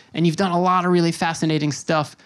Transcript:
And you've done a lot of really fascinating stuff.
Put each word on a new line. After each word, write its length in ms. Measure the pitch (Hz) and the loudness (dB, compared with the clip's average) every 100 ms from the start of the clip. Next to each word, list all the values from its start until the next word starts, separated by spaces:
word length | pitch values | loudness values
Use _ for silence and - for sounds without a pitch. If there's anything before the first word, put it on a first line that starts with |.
| - | -10
And 120 | - 170 | -2 0
you've 100 | 160 | 0
done 160 | 196 | 0
a 60 | 175 | 0
lot 280 | 180 185 180 | 2 2 2
of 40 | |
really 220 | 180 170 | 2 2
fascinating 580 | 165 170 160 160 156 151 | 0 -4 -2 -2 0 -2
stuff. 460 | 131 - 160 139 - | -4 -2 -2 -2 -8